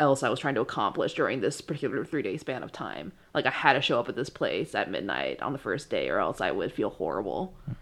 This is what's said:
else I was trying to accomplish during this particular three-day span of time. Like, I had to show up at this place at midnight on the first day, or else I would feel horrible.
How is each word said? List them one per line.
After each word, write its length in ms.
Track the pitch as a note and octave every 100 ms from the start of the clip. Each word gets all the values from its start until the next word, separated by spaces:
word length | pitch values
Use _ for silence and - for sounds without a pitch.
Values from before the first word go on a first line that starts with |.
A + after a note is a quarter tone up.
else 220 | D3 C3+
I 60 | B2
was 100 | C3
trying 140 | C#3+
to 60 | B2+
accomplish 500 | - - G2+ - -
during 260 | - G#2+ A#2+
this 200 | G#2 -
particular 440 | - D3 B2+ C3
three-day 340 | D3+ D3+ G#2 D#3
span 240 | - B2+
of 100 | -
time. 400 | - F2 - - - -
Like, 100 | D#3 B2+
I 40 |
had 240 | - D3+
to 80 | C3
show 180 | D3+ B2
up 80 | A#2
at 80 | A#2+
this 140 | D3
place 440 | - C#3+ F2 -
at 160 | G#2 -
midnight 500 | E2+ G2 C2 C2+ -
on 100 | -
the 60 | C3+
first 320 | G#2+ A2+ -
day, 180 | F#2+ C2
or 100 | F#2+
else 220 | E2 -
I 100 | F2+
would 200 | F#2 F2+
feel 180 | - G#2+
horrible. 640 | - D#2+ F2 G2 C2+ F#3 - - -